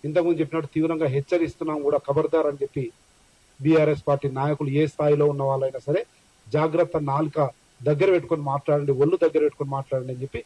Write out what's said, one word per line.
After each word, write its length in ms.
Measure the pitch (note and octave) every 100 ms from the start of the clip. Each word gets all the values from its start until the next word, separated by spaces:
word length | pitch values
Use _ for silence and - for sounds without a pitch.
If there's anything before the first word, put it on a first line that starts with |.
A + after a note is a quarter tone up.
ఇంతకుముందు 360 | D3 D#3+ E3+ E3
చెప్పినట్టు 280 | D3+ D#3+ D3+ D#3+
తీవ్రంగా 320 | D#3+ D#3+ D3+
హెచ్చరిస్తున్నాం 640 | C3+ C#3+ F3 E3 - D#3 D3+ C#3+
కూడా, 120 | D3 -
ఖబర్దార్ 400 | C#3+ D#3 D#3+ D3
అని 120 | C#3+
చెప్పి 200 | C#3 - A#2+ _ _ _ _ _ _ _
బీఆర్ఎస్ 440 | C#3 D#3+ D3+ D3 -
పార్టీ 200 | C#3 C#3 C3
నాయకులు 300 | C#3+ D3 D3 C#3
ఏ 40 | D3+
స్థాయిలో 320 | - D3 D3 D3
ఉన్న 100 | C#3+ C3+
వాళ్ళైనా 300 | C3+ C3+ C3 C#3
సరే 140 | E3+ A#3+ _ _ _ -
జాగ్రత్త, 500 | D3+ D#3+ E3 E3 D#3+ C#3+
నాలుక 260 | C#3 D#3 D#3 C#3 - _ _ B2+
దగ్గర 200 | D3 G3
పెట్టుకొని 280 | F3 C#3 E3 C#3+
మాట్లాడండి, 400 | C#3 - D3 C#3+ C3
ఒళ్ళు 140 | C#3+ F3+
దగ్గర 160 | D#3+ D#3 D3+
పెట్టుకొని 240 | - C#3 C3+
మాట్లాడండి 340 | C3 C3 B2+
అని 80 | B2
చెప్పి 160 | C3+ A#2